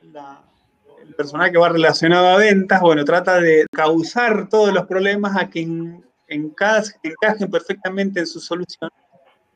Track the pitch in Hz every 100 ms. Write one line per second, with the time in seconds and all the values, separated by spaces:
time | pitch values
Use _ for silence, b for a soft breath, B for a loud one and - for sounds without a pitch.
0 | 165 147 139 143 _ _ _ _ _ _
1 | 156 147 143 151 180 170 170 165 160 -
2 | 165 180 180 190 214 196 190 190 175 151
3 | 147 175 180 180 170 156 - - 160 165
4 | 160 240 240 202 185 220 202 185 175 185
5 | 196 202 202 196 196 165 165 165 170 170
6 | _ _ _ 151 156 156 202 220 214 -
7 | - - 214 214 190 165 - 196 185 196
8 | 196 190 165 165 - 170 180 - 165 -
9 | _ _ _ _ _